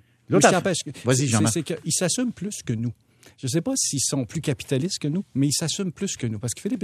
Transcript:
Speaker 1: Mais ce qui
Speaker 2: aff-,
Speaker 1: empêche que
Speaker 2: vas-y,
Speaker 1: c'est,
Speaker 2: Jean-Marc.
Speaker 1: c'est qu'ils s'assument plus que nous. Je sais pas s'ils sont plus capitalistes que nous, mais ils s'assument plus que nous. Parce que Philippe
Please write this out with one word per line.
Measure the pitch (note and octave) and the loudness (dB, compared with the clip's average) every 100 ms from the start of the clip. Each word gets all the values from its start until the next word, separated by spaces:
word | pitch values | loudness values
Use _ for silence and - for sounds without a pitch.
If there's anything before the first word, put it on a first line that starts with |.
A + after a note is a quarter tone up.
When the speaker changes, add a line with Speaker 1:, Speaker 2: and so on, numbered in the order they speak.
| _ _ - | _ _ 0
Speaker 1:
Mais | F#3 | 6
ce | G3 | 8
qui | F#3 | 6
Speaker 2:
aff-, | |
Speaker 1:
empêche | F#3+ E3+ - | 2 -2 -4
que | C#3 A#2 | -4 2
Speaker 2:
vas-y, | B2+ | 2
Speaker 1:
c'est, | C#3+ | 4
Speaker 2:
Jean-Marc. | A2+ A2 | 4 4
Speaker 1:
c'est | E3+ | 2
qu'ils | D3 E3+ - | -2 -6 -4
s'assument | - F3+ - B3+ | 0 0 0 -2
plus | - F#3+ - - | -4 -8 -8 -4
que | |
nous. | A2+ A#2+ - _ _ - - | -2 -4 -6 _ _ -20 -8
Je | C3 | -2
sais | C#3+ | -2
pas | E3+ C4+ | 0 -2
s'ils | - C#3 | -2 -2
sont | - C#3+ A#2+ | -2 -2 -4
plus | - | -4
capitalistes | D#3 C3+ - C3+ E3 - | -2 -4 -2 -2 -2 -2
que | D3 | -2
nous, | D#3+ - C3 | -4 -4 0
mais | C#3 | 2
ils | |
s'assument | C#3+ D#3+ - F#3+ | 2 -2 -2 -4
plus | - G3 - | -4 -6 -4
que | A#2 | -4
nous. | G#2+ | -4
Parce | A#2+ | -6
que | - | -6
Philippe | G3+ A#3+ | -4 -4